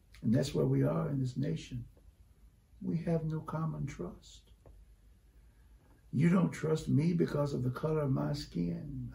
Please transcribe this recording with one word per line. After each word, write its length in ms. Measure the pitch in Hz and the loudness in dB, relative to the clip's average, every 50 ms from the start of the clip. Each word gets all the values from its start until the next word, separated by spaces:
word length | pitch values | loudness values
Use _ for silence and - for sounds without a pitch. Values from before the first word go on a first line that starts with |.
| _ _ - - - | _ _ -18 -4 0
And 100 | 107 113 | 2 2
that's 220 | 143 147 - - | 2 2 0 0
where 120 | 156 139 | 0 2
we 180 | 131 139 135 135 | 2 2 2 2
are 240 | 147 165 165 160 151 | 2 2 0 -2 -2
in 100 | 143 135 | -2 -2
this 160 | 131 123 - | -2 -2 -2
nation. 480 | 123 143 156 160 160 - - 135 117 123 - - - - - - _ - - - - - - - _ _ _ - - | -2 -2 -2 -4 -4 -6 -8 -10 -10 -10 -12 -16 -20 -20 -20 -20 _ -20 -20 -20 -20 -20 -20 -20 _ _ _ -18 -8
We 160 | 190 185 175 160 | -4 -4 -2 -2
have 260 | - 170 165 156 156 | 0 0 0 0 0
no 160 | 156 156 156 | -2 -4 -4
common 460 | - - - 156 160 156 147 151 147 | -6 -6 -6 -4 -4 -4 -4 -4 -6
trust. 640 | - - - 180 196 - - - - - - - - - - - - - - - - - - - - - - _ - _ - - - - - - - - - - - - - - - - | -8 -6 -8 -10 -10 -10 -14 -18 -20 -20 -20 -20 -20 -20 -20 -20 -20 -20 -20 -20 -20 -20 -20 -20 -20 -20 -20 _ -20 _ -20 -20 -20 -20 -20 -20 -20 -20 -20 -20 -20 -20 -20 -14 -4 2
You 160 | 127 156 170 | 4 6 6
don't 220 | 185 190 170 156 - | 8 6 4 4 2
trust 360 | - - 156 156 156 - - | -2 0 0 0 0 2 2
me 240 | 127 139 156 175 175 | 2 4 4 4 4
because 420 | 165 165 139 - 143 143 143 147 | 4 2 2 2 0 0 0 0
of 100 | 139 120 | -2 -2
the 60 | 127 | -2
color 320 | 123 - - 156 156 156 147 | -2 -2 -2 -2 0 0 0
of 100 | 135 135 | 0 0
my 200 | 147 147 147 147 | 0 0 -2 -4
skin. 760 | 147 - - - 170 175 170 170 165 - 143 139 131 123 117 | -4 -6 -6 -4 -2 -2 -2 -2 -4 -6 -8 -8 -8 -8 -8